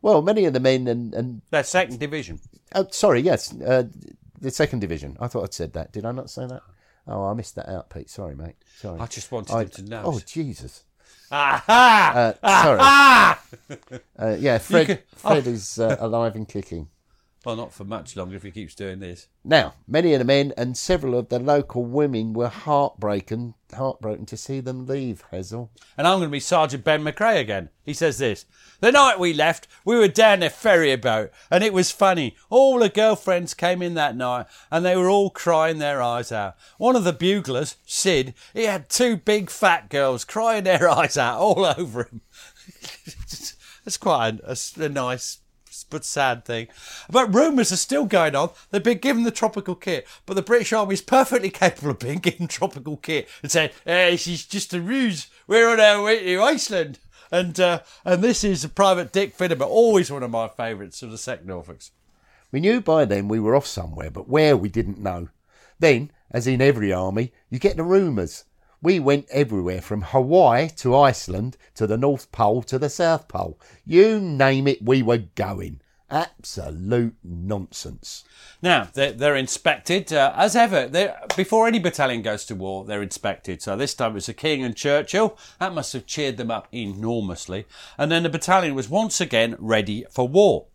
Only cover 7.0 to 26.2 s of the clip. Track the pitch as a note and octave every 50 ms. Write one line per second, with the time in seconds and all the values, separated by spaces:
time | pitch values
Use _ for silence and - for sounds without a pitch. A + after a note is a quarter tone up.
7 | _ - - G2+ G2 G2 G#2 A#2+ A2+ - - - - - F#2+ F2 - _ - D#2+
8 | C2 _ - - G2+ E2+ C#2+ C2+ D#2+ E2 - _ _ _ _ - - G#2 F2 E2
9 | A#2 A2+ - A2+ G#2+ - C3 A#2 G2+ - - A2+ A2 F#2+ - - F#2+ G#2 A2+ A2
10 | G#2 E3+ D3+ G#2+ - - - E3 D#3+ C3+ G#2 - - - - - _ _ _ _
11 | _ _ _ _ _ _ C3+ C#3+ C#3+ C#3 C#3+ C#3 - - A3 A#3+ B3 B3 A3 G#3
12 | F#3 D3+ - B2 A#2+ A2+ - _ - A3 G3 F#3 F3 D#3 B2+ - C4+ C#4 C#4 C#4
13 | C#4+ C4+ B3+ A3+ G3+ F3 D#3 - - _ - - _ _ D3 - _ _ B2+ A#2+
14 | _ _ _ - A2 A2 G#2+ D#2+ A#2 C#3 A#2+ A2 - - - E3+ D#3+ - F#3+ -
15 | _ _ _ - - - D#3+ D3+ B2+ B2 A#2+ A2 G2+ - - A2 A2+ A2+ G#2+ -
16 | A2 A2+ A2 A#2 A#2 A2+ G2+ A2 G#2+ - - G2+ G2 - F2 E2 D#2 D#2 _ _
17 | _ _ _ _ _ _ _ _ _ B2 A2+ A2+ A#2+ - - - G2+ G2 A2 G#2
18 | D#2 - - G2 F#2 F2+ F#2+ F#2+ F2+ G2+ F2 G#2+ G2 D#2+ - - G2+ F#2+ F#2 F#2
19 | G2 F2+ F2 - - _ _ _ _ - D3+ D#3 G#2 - - _ _ - A2+ D#3
20 | F3 F3 D3+ C3+ B2 A#2+ C#3 C#3 C#3+ C#3 B2+ - A#2+ B2+ B2+ - - - F#3 F3
21 | D3 C3 B2 B2 A#2 - B2 B2 B2 C#3+ D3 D3 C#3 - - B2 B2 A#2 A#2+ D3
22 | D3+ C#3+ B2+ A2 A2 A2+ A2 A2+ A#2+ A#2+ - - - D3+ D3 C#3+ C#3+ - - -
23 | G#2+ G#2 G#2 G2+ F#2+ - A2+ A2+ A#2+ A#2 A2 _ _ _ - A#2 C3+ C3+ C3 _
24 | - A2 G#2+ - - - - A2 - - C3+ C3+ B2+ B2+ B2+ B2+ B2+ B2+ C3+ C#3+
25 | C3+ B2 G#2 F#2 - _ - F2+ F#2+ F#2+ G#2+ A#2 A#2+ A2+ _ _ _ _ _ -
26 | D3 E3+ F#3+ F#3+